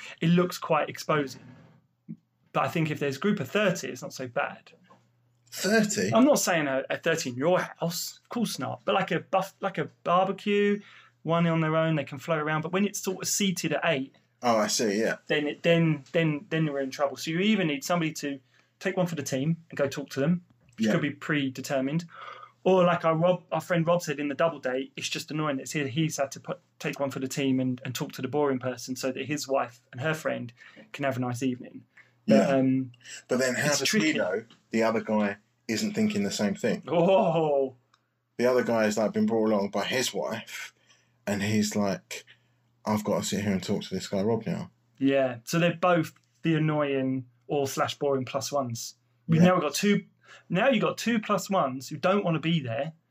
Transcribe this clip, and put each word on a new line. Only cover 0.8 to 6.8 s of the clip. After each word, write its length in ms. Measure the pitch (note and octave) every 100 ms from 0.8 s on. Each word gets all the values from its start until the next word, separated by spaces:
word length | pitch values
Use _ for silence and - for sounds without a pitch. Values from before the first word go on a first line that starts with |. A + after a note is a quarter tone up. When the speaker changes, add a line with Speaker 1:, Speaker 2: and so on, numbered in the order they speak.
| -
Speaker 1:
exposing. 520 | - - D#3 C3+ - - - - - _ _ - - _ _ _
But 120 | D#3
I 40 | D3
think 220 | F3 D#3
if 100 | D3
there's 180 | C#3+ C3+
a 20 |
group 200 | G3+ G3+
of 100 | C3
thirty, 380 | G3+ G#3 - -
it's 120 | B2+
not 120 | D3+
so 140 | - C3
bad. 440 | C3 B2+ - - - _ - _ _ _ _ _
Speaker 2:
Thirty? 600 | - F#3 A3 G#3+ - F#2+
Speaker 1:
I'm 120 | A3 C#4
not 140 | B3+
saying 280 | - E3+ C#3+
a, 140 | C3